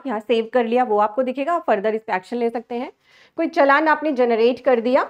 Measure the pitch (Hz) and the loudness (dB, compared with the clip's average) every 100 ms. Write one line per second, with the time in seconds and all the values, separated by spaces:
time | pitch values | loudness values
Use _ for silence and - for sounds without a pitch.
0 | 277 220 - 233 226 254 226 240 247 208 | -6 -6 -2 -2 0 -2 0 0 2 2
1 | 214 214 254 254 277 339 330 214 214 220 | 0 0 -4 -4 -4 -2 0 0 0 -4
2 | 214 190 - 240 233 233 226 240 285 - | -4 -6 -6 -4 -4 -4 -8 -8 -10 -14
3 | _ _ _ - 330 330 277 277 311 302 | _ _ _ -4 -2 2 4 4 2 0
4 | 302 254 247 226 233 254 - 247 226 262 | 0 0 2 2 2 0 0 0 2 0
5 | 392 | 0